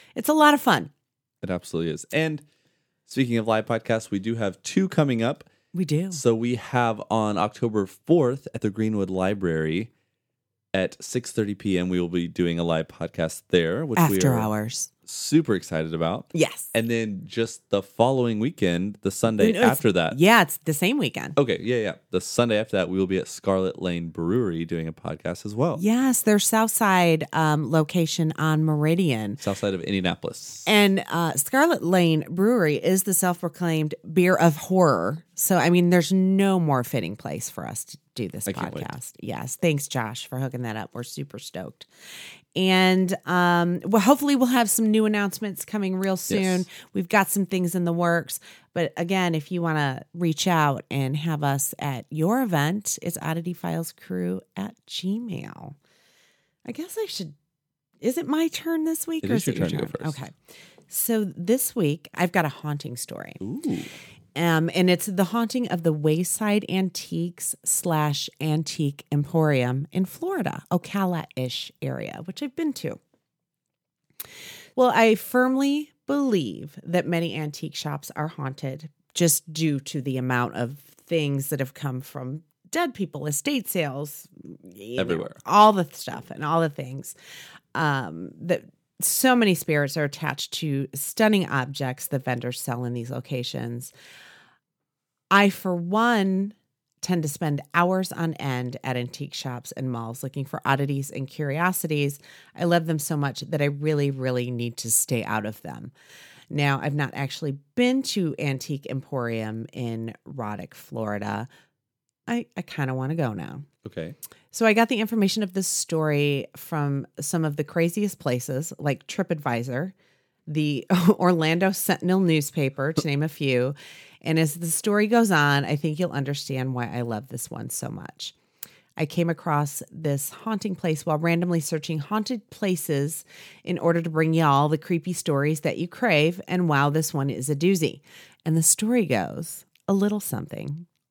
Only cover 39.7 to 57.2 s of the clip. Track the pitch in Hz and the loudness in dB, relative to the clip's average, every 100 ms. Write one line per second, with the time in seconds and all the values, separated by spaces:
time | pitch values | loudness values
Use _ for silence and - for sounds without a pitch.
39.7 | 147 - 131 110 117 - 131 131 123 120 | 0 -2 -4 -4 -8 -10 -6 -6 -6 -6
40.7 | 107 - 117 120 - 143 - - 90 90 | -6 -8 -10 -12 -10 -12 -12 -12 -12 -12
41.7 | - - _ - - - - _ - 185 | -16 -20 _ -20 -18 -18 -20 _ 0 4
42.7 | 185 185 185 185 190 - 180 175 175 175 | 6 6 4 2 -2 0 2 4 4 2
43.7 | 175 - 214 196 277 285 277 247 254 220 | 0 2 4 6 6 6 4 4 2 2
44.7 | - 220 220 214 208 202 - 208 185 - | 2 4 4 4 2 -2 -4 -8 -8 -6
45.7 | 214 190 185 190 185 - 202 190 185 180 | -4 -2 0 0 -2 -2 0 2 0 -2
46.7 | - - 196 175 208 196 202 185 185 175 | -10 -8 -6 2 2 4 0 0 0 0
47.7 | 185 170 170 175 170 - - - - _ | 0 0 2 2 2 0 -12 -14 -20 _
48.7 | 180 160 - 170 190 180 160 147 175 170 | -4 -2 -2 -2 0 2 0 -2 -2 0
49.7 | 156 143 131 - 175 175 156 190 165 147 | 2 0 -2 -10 -2 -2 0 2 4 4
50.7 | 135 - 139 131 147 160 151 147 135 - | 0 -4 -2 -2 -2 -2 0 0 0 -2
51.7 | - 147 127 - 156 165 247 240 160 147 | -4 -6 -6 -6 -2 0 2 2 2 0
52.7 | 202 - - 175 - 160 165 170 175 175 | -2 -6 -6 -6 -6 -4 -4 -6 -6 -4
53.7 | 165 165 - - 90 87 92 - - 101 | -4 -6 -12 -10 -6 -4 -6 -8 -12 -12
54.7 | - - - 185 214 240 - - - - | -14 -14 -8 -4 -4 -6 -8 -10 -14 -18
55.7 | 143 _ _ _ _ _ _ _ _ - | -18 _ _ _ _ _ _ _ _ -14
56.7 | 240 359 440 415 - | -12 -10 -8 -6 -6